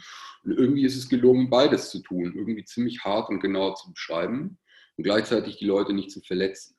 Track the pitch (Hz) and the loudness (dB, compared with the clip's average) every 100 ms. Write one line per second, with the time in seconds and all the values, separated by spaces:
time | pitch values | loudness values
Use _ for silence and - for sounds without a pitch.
0 | - - - - - - 131 139 131 127 | -12 -18 -18 -10 -4 2 4 4 2 0
1 | - 127 123 127 123 120 147 104 - 92 | -2 4 6 6 6 6 6 4 -2 -12
2 | - 92 87 90 104 110 92 - 120 - | -6 -4 -4 -4 -6 -6 -6 -4 -4 -2
3 | 98 104 - 98 98 95 95 92 90 82 | -2 -2 -2 -2 -2 0 -2 -4 -14 -14
4 | - 82 92 123 185 - _ - _ - | -6 -4 -2 -4 -6 -10 _ -20 _ -6
5 | 92 107 113 110 101 - 101 98 101 101 | 0 0 2 0 -2 -6 0 0 2 -2
6 | 95 98 - 92 95 - - | -4 -12 -6 -2 -2 -4 -18